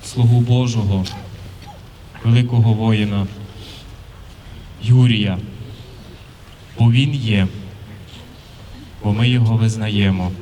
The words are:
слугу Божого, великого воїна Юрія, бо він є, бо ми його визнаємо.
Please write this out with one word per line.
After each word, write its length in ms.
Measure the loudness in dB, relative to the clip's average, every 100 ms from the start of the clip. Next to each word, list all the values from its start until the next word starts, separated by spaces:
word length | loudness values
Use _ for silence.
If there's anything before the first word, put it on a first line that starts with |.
слугу 360 | -8 2 4 4
Божого, 640 | 4 2 2 0 0 0 -2 -8 -14 -16 -18 -18 -18 -20 -20 -20 -20 -6
великого 500 | 2 4 4 4 4
воїна 540 | 4 2 2 2 0 -2 -6 -16 -16 -18 -18 -18 -18 -20 -20 -20 -20 -18 -18 -18 -10
Юрія, 540 | 4 6 6 4 0 -2 -6 -12 -16 -16 -18 -18 -20 -20 -20 -20 -20 -20 -20 2
бо 120 | 4
він 220 | 4 2
є, 340 | 0 0 2 0 -2 -14 -16 -18 -18 -18 -20 -20 -20 -20 -20 -18 -18 -18 -8
бо 100 | -4
ми 160 | 0 2
його 280 | 4 2 2
визнаємо. 760 | 2 0 -2 2 2 2 -2 -6